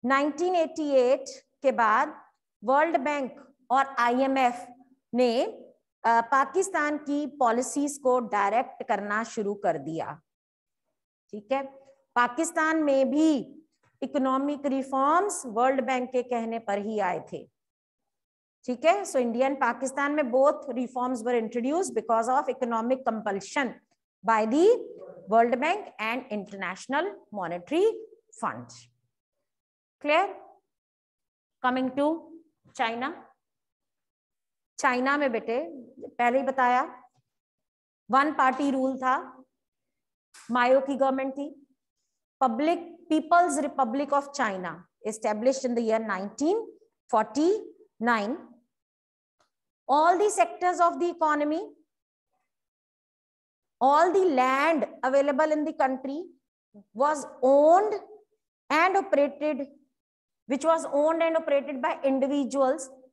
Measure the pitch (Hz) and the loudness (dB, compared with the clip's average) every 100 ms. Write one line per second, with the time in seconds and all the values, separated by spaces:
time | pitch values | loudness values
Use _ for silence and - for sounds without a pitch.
0 | 240 269 285 294 359 359 320 320 302 269 | 0 0 0 -2 -2 0 0 -2 0 2
1 | 247 277 - - _ _ 269 220 226 214 | 4 2 -2 -16 _ _ -2 2 2 4
2 | 302 311 - _ _ _ 208 269 320 320 | 0 -4 -20 _ _ _ 0 2 4 0
3 | 277 294 254 - - _ _ 254 269 - | -2 -4 -4 -10 -20 _ _ 0 0 0
4 | 240 247 269 269 254 247 - - _ _ | 0 2 2 2 0 0 -14 -20 _ _
5 | _ 233 247 233 359 - - _ _ _ | _ 0 2 2 -2 -6 -20 _ _ _
6 | 220 233 226 277 277 359 381 339 294 294 | 2 2 4 2 2 0 -2 0 -2 -2
7 | 294 285 294 285 247 233 247 285 285 285 | -4 -4 -4 0 0 2 -2 -2 -4 -2
8 | 254 254 233 208 202 220 247 - - 214 | 0 0 0 0 0 0 -2 -8 -4 -4
9 | 208 208 226 - 202 202 190 156 139 160 | -2 -4 -4 -6 -6 -2 -2 -2 -4 -8
10 | 110 151 _ _ _ _ _ _ _ _ | -8 -10 _ _ _ _ _ _ _ _
11 | _ _ _ 208 208 269 269 - _ _ | _ _ _ -18 -4 -4 -4 -14 _ _
12 | _ - 240 240 320 330 311 320 302 269 | _ 0 0 0 -2 0 2 2 2 4
13 | 262 285 320 285 - - _ _ _ _ | 4 4 4 2 -2 -14 _ _ _ _
14 | 262 294 262 262 277 294 285 269 262 269 | -6 -2 0 0 -2 -4 -2 -2 -2 0
15 | 277 330 403 392 262 208 254 269 240 262 | 2 2 2 -4 -6 0 2 2 0 -2
16 | 247 254 247 240 226 226 226 202 208 220 | -2 -4 -2 -4 -4 -6 -4 -4 -4 -2
17 | 185 170 135 160 - _ _ _ _ _ | -2 -4 -8 -14 -16 _ _ _ _ _
18 | _ _ _ _ _ _ - 247 311 392 | _ _ _ _ _ _ -10 0 2 2
19 | 392 277 240 226 269 277 247 240 262 269 | 0 -2 0 0 0 2 -2 -2 -6 -2
20 | 285 294 277 247 277 294 - 240 247 254 | -2 0 0 4 4 2 -6 -6 -6 -4
21 | 247 254 220 240 220 240 233 320 370 226 | -4 -4 -2 -2 -2 -4 -2 -2 -2 -4
22 | 214 226 226 254 277 254 240 233 233 262 | -2 -2 2 0 -2 -4 -4 -2 -2 -2
23 | 262 226 214 196 - - 262 - _ _ | -2 -4 -4 -6 -6 -4 -4 -6 _ _
24 | _ _ 208 226 214 269 381 480 - - | _ _ 0 0 2 4 4 4 -2 -16
25 | - - - 220 240 247 294 403 - - | -18 -20 0 4 4 2 -2 -2 -6 -8
26 | 214 247 254 208 185 196 185 185 - 269 | -6 -6 -6 -10 -10 -10 -10 -10 -4 -4
27 | 370 392 _ 208 175 175 175 311 427 - | -4 -8 _ -8 -6 -8 -4 2 2 0
28 | - - _ - 202 117 123 - - _ | -12 -20 _ -8 -8 -8 -14 -20 -20 _
29 | _ _ _ _ _ _ _ _ _ _ | _ _ _ _ _ _ _ _ _ _
30 | 294 302 392 381 - _ _ _ _ _ | 0 2 2 -4 -18 _ _ _ _ _
31 | _ _ _ _ _ _ 254 254 262 262 | _ _ _ _ _ _ -2 0 -4 0
32 | 294 330 - - _ _ _ - 233 233 | 0 -2 -8 -20 _ _ _ -4 -4 -4
33 | 262 359 - _ _ _ _ _ _ _ | -8 -10 -20 _ _ _ _ _ _ _
34 | _ _ _ _ _ _ _ - 277 247 | _ _ _ _ _ _ _ -2 0 0
35 | 254 285 285 226 214 233 339 285 233 - | 0 0 0 -2 -4 -6 -6 -12 -20 -18
36 | - _ 240 254 269 269 247 247 311 - | -18 _ 2 2 0 0 2 2 -2 -8
37 | - _ _ _ _ _ _ _ _ _ | -20 _ _ _ _ _ _ _ _ _
38 | _ 247 285 277 262 262 285 262 262 269 | _ 2 2 2 0 2 -2 0 -2 -2
39 | 262 269 262 - - _ _ _ _ _ | -2 -2 -4 -20 -20 _ _ _ _ _
40 | _ _ _ - - 240 247 262 269 269 | _ _ _ -20 -4 0 4 4 2 0
41 | 269 269 269 269 285 - _ _ _ _ | 0 0 -4 -6 -10 -12 _ _ _ _
42 | _ _ _ _ 262 226 302 339 - - | _ _ _ _ -2 0 0 0 -4 -18
43 | - 311 311 339 349 285 269 - 254 262 | -2 -2 4 4 4 0 -4 -2 -2 -2
44 | 285 277 285 - 233 190 180 160 - _ | 0 -2 -2 -4 -4 -4 -8 -12 -18 _
45 | 208 214 226 214 240 262 254 240 226 220 | -10 -6 -4 0 0 0 -2 -2 0 0
46 | 226 190 196 - 294 427 453 - _ _ | -2 -4 -6 -4 0 0 -4 -16 _ _
47 | _ 220 220 - 320 427 - - _ _ | _ -2 0 0 2 0 -4 -20 _ _
48 | 226 233 208 285 - - _ _ _ _ | -2 0 -2 -6 -10 -20 _ _ _ _
49 | _ _ _ _ _ _ _ _ - 277 | _ _ _ _ _ _ _ _ 0 2
50 | 320 359 415 392 349 - 359 339 339 277 | 4 4 2 2 -2 0 -2 2 2 2
51 | 349 339 311 302 294 320 427 - _ _ | -4 0 0 2 0 -2 -6 -14 _ _
52 | _ _ _ _ _ _ _ _ _ _ | _ _ _ _ _ _ _ _ _ _
53 | _ _ _ _ _ _ _ _ 262 294 | _ _ _ _ _ _ _ _ 4 6
54 | 359 381 370 262 254 262 302 320 - - | 4 4 2 2 2 2 2 2 -2 -4
55 | 262 269 277 269 311 302 302 311 269 262 | 0 2 2 2 2 2 -2 0 -2 0
56 | 262 285 370 _ _ _ _ 208 _ 208 | -6 -10 -10 _ _ _ _ -20 _ -2
57 | 277 302 240 - 254 277 302 349 427 403 | 0 0 -6 -2 4 6 8 6 4 -4
58 | - - _ _ _ _ _ 294 349 381 | -10 -20 _ _ _ _ _ 2 2 2
59 | - 294 285 285 302 285 277 - _ _ | 2 2 2 0 -4 -4 -8 -14 _ _
60 | _ _ _ _ - 269 320 330 - 285 | _ _ _ _ -6 -2 2 0 0 0
61 | 302 330 330 320 320 285 269 277 285 320 | 2 2 2 0 2 0 0 -6 -4 -2
62 | 277 269 262 285 254 269 262 311 - - | 0 0 0 0 -2 0 0 0 -6 -18
63 | - | -20